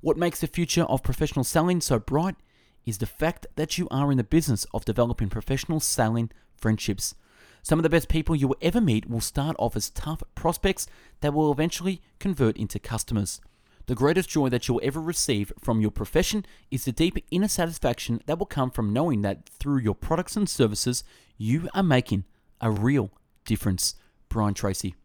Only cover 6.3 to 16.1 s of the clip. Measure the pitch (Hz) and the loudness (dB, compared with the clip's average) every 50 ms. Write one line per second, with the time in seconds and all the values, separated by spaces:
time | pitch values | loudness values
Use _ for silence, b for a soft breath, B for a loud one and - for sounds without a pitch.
6.3 | b b b b b - - 117 110 107 - - 101 95 - - - b b b | b b b b b -4 0 0 0 0 0 -4 -4 -4 -4 -8 -8 b b b
7.3 | b b b b b b b - 160 160 165 160 151 170 147 - - 165 151 - | b b b b b b b 0 2 4 4 4 4 4 4 4 0 0 2 2
8.3 | 170 151 135 131 135 - - 165 - 247 226 170 113 107 - - 117 117 110 - | 2 2 2 2 0 2 0 0 2 4 2 4 2 2 0 -2 -6 -4 -4 -4
9.3 | - - 139 151 165 - - 120 - 107 - - - - - - 160 - - - | -4 -2 -2 -2 -2 -2 -2 -2 -2 -4 -6 -6 -8 -8 -6 -6 -6 -8 -10 -12
10.3 | _ - - 165 170 - - 196 190 - - b b b b b b b - 147 | _ -4 -2 -2 -2 2 0 0 0 0 -4 b b b b b b b -2 0
11.3 | 143 151 156 151 147 139 156 170 - - 170 190 190 165 b b b b - 196 | 2 4 2 2 4 2 0 -2 -2 -2 -4 -4 -4 -4 b b b b -4 -4
12.3 | 180 143 139 110 107 - 110 101 - 104 _ - 113 110 - - 117 104 101 - | 0 2 2 2 2 0 -4 -6 -6 -8 _ -6 -6 -6 -4 -2 -2 -2 -2 -2
13.3 | - - b b b b b b b b b - 127 110 131 143 165 185 180 - | -6 -10 b b b b b b b b b -6 -2 2 4 4 4 4 0 0
14.3 | - 156 143 131 120 120 - - 123 117 - 135 139 160 160 165 170 - - - | 0 0 2 2 2 0 0 0 -2 0 0 -2 -4 -2 -6 -4 -4 -4 0 0
15.3 | 131 104 101 - - - - - 117 110 107 107 - - 107 - | 0 0 0 -4 -8 -8 -2 0 0 2 2 0 0 -2 -8 0